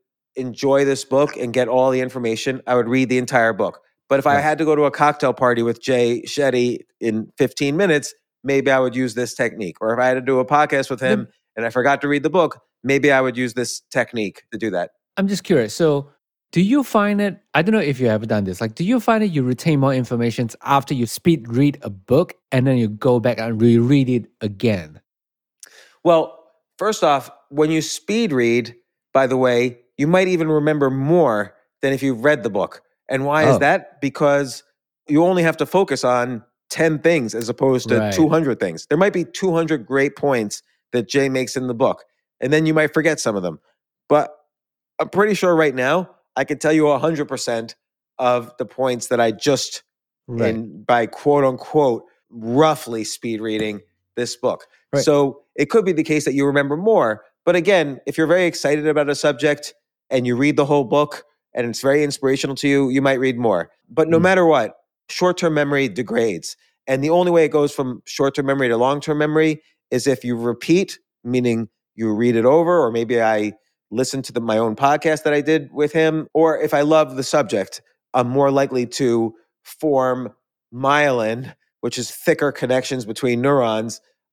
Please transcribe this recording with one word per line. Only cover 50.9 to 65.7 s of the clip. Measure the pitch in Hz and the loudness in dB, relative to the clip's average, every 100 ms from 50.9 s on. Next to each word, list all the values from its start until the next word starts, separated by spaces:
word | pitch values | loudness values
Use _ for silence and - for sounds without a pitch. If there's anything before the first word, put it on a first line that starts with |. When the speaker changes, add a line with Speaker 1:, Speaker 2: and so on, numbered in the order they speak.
| 120 113 | 0 0
Speaker 1:
quote | - 147 143 | -2 0 2
unquote, | 135 127 - 151 143 113 - _ _ | 2 0 -4 0 2 0 -6 _ _
roughly | 117 113 123 156 147 - 117 | -12 -2 2 4 2 -4 -8
speed | 107 - 120 107 | -8 -8 -8 -6
reading | 113 107 107 104 - _ _ - | -4 -4 -4 -6 -14 _ _ -8
this | 120 - | -8 -4
book. | 123 82 - _ _ | -4 -4 -8 _ _
Speaker 2:
Right. | 143 | -2
Speaker 1:
So | 135 143 143 - _ - | 2 4 2 -2 _ -4
it | 143 | 0
could | 233 190 | 2 2
be | |
the | 156 | 0
case | 151 151 147 | 0 -2 0
that | |
you | 135 139 | 0 0
remember | 143 139 151 | 2 0 -2
more. | 208 214 123 104 - _ - | 2 2 2 -2 -8 _ 0
But | 175 | 0
again, | 170 190 147 131 - | 4 2 2 -4 -6
if | 147 | -2
you're | 156 | 2
very | 175 175 | 2 2
excited | - 139 151 151 | 0 -2 0 0
about | 151 143 | 0 0
a | 143 | 0
subject | 151 127 147 147 - - _ _ - | -2 0 0 -2 -6 -18 _ _ -4
and | 131 123 | -2 0
you | 123 | 0
read | 143 143 | 2 2
the | 139 | 2
whole | 147 | 2
book | 120 143 147 - - _ _ | 2 0 0 -4 -18 _ _
and | - 120 | -6 -6
it's | 110 | -2
very | 131 143 | 0 2
inspirational | 147 139 135 135 139 135 | 0 -2 0 0 -2 -2
to | 143 | 0
you, | 139 135 | 2 2
you | 135 | 2
might | 135 135 | 2 2
read | 131 120 | 0 0
more. | 117 90 82 _ _ | 0 0 -2 _ _
But | 135 156 | -2 2
no | 165 | 4
Speaker 2:
Mm. | |
Speaker 1:
matter | 180 185 165 | 4 4 4
what, | 147 107 - _ _ - | 4 0 -6 _ _ -16
short-term | - 180 175 170 | -2 0 0 0
memory | 151 143 | 0 0